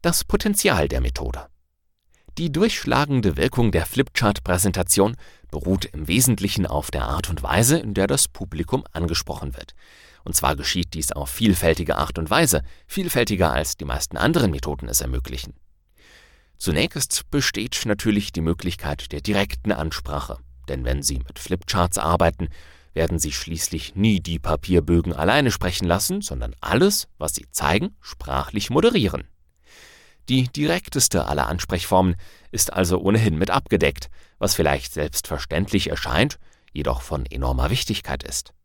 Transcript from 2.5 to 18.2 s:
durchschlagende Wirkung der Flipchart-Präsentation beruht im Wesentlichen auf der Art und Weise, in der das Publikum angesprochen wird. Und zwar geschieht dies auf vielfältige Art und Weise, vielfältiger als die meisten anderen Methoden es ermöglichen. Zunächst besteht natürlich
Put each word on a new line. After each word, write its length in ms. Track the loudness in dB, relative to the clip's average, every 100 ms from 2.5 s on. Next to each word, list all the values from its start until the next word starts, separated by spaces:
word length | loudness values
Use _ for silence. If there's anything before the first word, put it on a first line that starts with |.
durchschlagende 880 | 2 2 2 2 2 4 4 4 2
Wirkung 340 | 2 4 4
der 140 | 4 0
Flipchart-Präsentation 1300 | 0 0 4 2 2 0 2 2 2 2 4 4 2 -14 -20 -10
beruht 360 | -6 0 0 -2
im 200 | -6 2
Wesentlichen 600 | 4 4 2 0 0 0
auf 240 | -2 -2
der 160 | -4 -2
Art 240 | -2 -4
und 120 | -6
Weise, 360 | 0 2 4 4
in 160 | 2
der 120 | 0 2
das 220 | 2 0
Publikum 560 | -2 -8 -6 -2 -2 -4
angesprochen 640 | -4 -2 -2 -4 -8 -8 -10
wird. 180 | -14 -20 -20 -20 -20 -14
Und 140 | -4 0
zwar 180 | 0
geschieht 380 | 0 -2 -2 -2
dies 200 | -4 -4
auf 180 | -4 -6
vielfältige 680 | 2 4 4 4 2 0 0
Art 220 | -2 -2
und 100 | 0
Weise, 340 | 2 4 2 -2 -14 _
vielfältiger 640 | -6 -2 0 0 2 2
als 260 | 2 -2 -6
die 80 | -6
meisten 320 | -6 -6 0
anderen 320 | 2 2 2
Methoden 360 | 0 -6 -6 -2
es 140 | -2
ermöglichen. 540 | -2 -4 -6 -10 -12 -16 -20 _ _ _ -20 -20 -20 _ _ _
Zunächst 720 | -2 0 0 -2 -4 -4 -2
besteht 560 | -2 0 -2 -6 -4 -2
natürlich 460 | 0 2 0